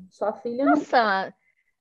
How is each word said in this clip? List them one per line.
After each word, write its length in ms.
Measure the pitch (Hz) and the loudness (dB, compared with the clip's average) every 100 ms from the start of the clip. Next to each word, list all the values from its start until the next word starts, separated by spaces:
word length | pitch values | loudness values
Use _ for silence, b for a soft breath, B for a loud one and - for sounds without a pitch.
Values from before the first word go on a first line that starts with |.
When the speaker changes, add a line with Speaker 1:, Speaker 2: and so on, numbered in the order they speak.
| - | -20
Speaker 1:
Sua 240 | _ 208 | _ -6
filha 300 | 220 240 240 285 | -6 -8 -2 2
não, 100 | 302 | 2
Speaker 2:
Nossa, 580 | - 269 220 190 185 - _ _ _ _ | 2 0 2 0 -4 -12 _ _ _ _